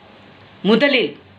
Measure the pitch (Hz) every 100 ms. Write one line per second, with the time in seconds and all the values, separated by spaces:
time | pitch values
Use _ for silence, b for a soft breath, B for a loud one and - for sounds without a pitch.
0 | - - - - - - 185 226 285 262
1 | 214 - -